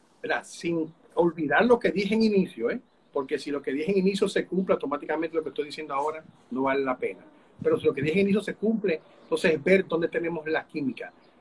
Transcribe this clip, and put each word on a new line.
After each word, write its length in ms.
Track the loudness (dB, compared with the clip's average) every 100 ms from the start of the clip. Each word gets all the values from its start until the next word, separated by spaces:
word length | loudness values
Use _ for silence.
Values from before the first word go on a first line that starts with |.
| _ _
¿verdad? 220 | -6 -6
Sin 480 | -6 -8 -4 -4 -4 -10 _
olvidar 500 | 0 0 0 0 2
lo 140 | 4 4
que 120 | 2
dije 240 | 0 0
en 80 | 2
inicio, 480 | 4 4 0 -2 -4
¿eh? 100 | -4 -10 _ _
Porque 260 | -6 -4 -6
si 120 | -4
lo 100 | -6
que 120 | -4
dije 180 | -4 0
en 80 | 4
inicio 300 | 2 2 0
se 180 | 0 -2
cumple, 280 | -2 0
automáticamente 640 | 0 0 -6 -4 -4 -2 -4
lo 60 |
que 60 | -4
estoy 160 | -6 -6
diciendo 280 | -8 -6
ahora 280 | -2 -2 -4 -14 _ _
no 100 | -2
vale 220 | 0 0
la 120 | 0 -2
pena. 260 | -4 -6 -18 -20 _ -4
Pero 160 | 0 2
si 80 | 2
lo 60 |
que 100 | 0
dije 120 | 0 2
en 60 | 4
inicio 120 | 2
se 140 | 0
cumple, 480 | -2 0 0 0 -2 -6 -20
entonces 300 | -6 0 2
es 80 | 2
ver 240 | 4 4 4
dónde 220 | -2 0
tenemos 380 | -2 -4 -4 -2
la 180 | -4 -4
química. 460 | -6 -6 -6 -14 -16 -20 _